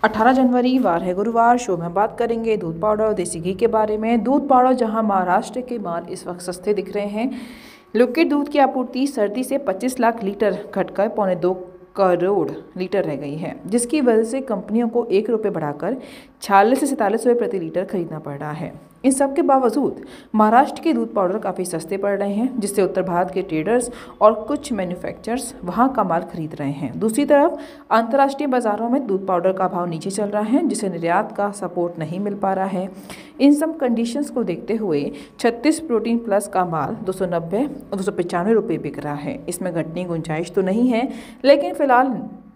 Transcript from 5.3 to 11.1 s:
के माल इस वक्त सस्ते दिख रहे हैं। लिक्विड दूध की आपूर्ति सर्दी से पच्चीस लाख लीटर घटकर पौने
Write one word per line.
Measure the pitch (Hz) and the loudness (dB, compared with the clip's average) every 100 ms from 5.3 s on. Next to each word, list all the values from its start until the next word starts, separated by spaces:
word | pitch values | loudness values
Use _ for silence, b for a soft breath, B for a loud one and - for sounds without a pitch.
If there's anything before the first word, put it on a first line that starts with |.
| 190 233 254 | 0 0 -8
के | 254 240 | -6 -6
माल | 185 170 175 | -4 -6 -8
इस | 185 180 | -10 -10
वक्त | 180 | -10
सस्ते | - 180 208 | -8 -6 -2
दिख | 208 185 | -2 -2
रहे | 208 202 | -6 -4
हैं। | 208 254 B B B B B B 214 | -4 -4 B B B B B B 2
लिक्विड | 247 247 302 | 2 4 2
दूध | 294 285 | 2 0
की | 285 | 4
आपूर्ति | 269 269 247 247 269 | 4 2 -4 -2 -2
सर्दी | 247 202 220 | 0 0 0
से | 254 269 | -2 -2
पच्चीस | 277 190 247 254 | -2 -2 -2 2
लाख | 233 226 | 0 2
लीटर | 196 202 214 180 - 196 | -6 0 0 0 -6 -4
घटकर | 175 - | -4 0
पौने | 214 | -2